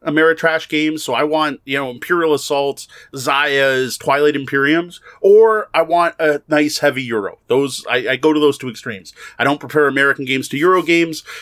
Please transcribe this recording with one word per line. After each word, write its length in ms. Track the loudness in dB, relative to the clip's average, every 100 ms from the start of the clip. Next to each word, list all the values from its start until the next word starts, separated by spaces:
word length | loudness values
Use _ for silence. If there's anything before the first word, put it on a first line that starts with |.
| -4
Ameritrash 640 | 2 2 2 0 -2 -2
games. 340 | -2 -2 -4
So 120 | -4
I 80 | -2
want, 380 | 0 0 -2 -4
you 140 | -6 -6
know, 100 | -6
Imperial 460 | -8 -4 0 2
Assaults, 520 | 0 -2 -2 -2 -4 -12 -20 -18
Zayas, 840 | -8 -2 0 0 2 2 2 -2 -4
Twilight 360 | -2 2 2
Imperiums, 680 | 0 -2 0 2 0 -2 -10 -20 0
or 480 | 4 6 6 2 0
I 80 | 0
want 360 | 2 2 0 0
a 240 | 0 0 0
nice 300 | 0 0 0
heavy 260 | -2 -2
Euro. 340 | -4 -4 -4 -8 -2
Those, 360 | 0 0 -4 -4
I, 200 | -4 -2
I 60 | 0
go 180 | 2
to 60 | 2
those 180 | 2 0
two 100 | -6
extremes. 460 | -12 -12 -14 -16 -20 -12 -4
I 60 |
don't 160 | -2 -2
prepare 260 | -2 0 2
American 400 | 2 0 0 -2
games 220 | -4 -4
to 100 | -2
Euro 240 | 2 2
games, 400 | 2 0 0 -6 -14 -18